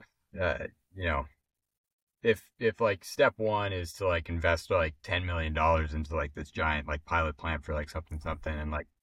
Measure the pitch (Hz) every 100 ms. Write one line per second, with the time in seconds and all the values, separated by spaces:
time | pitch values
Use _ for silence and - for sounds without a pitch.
0 | - _ _ 95 87 - - - _ 92
1 | 87 73 69 _ _ _ _ _ _ _
2 | _ _ 117 107 - - 117 - 113 98
3 | - - 139 - 110 104 101 95 87 -
4 | 95 85 78 85 85 82 - 92 80 -
5 | - 90 90 82 80 78 78 80 78 78
6 | 76 80 73 78 73 - 80 76 76 76
7 | - 85 80 76 82 76 - 76 76 80
8 | - 78 80 78 78 76 76 76 73 _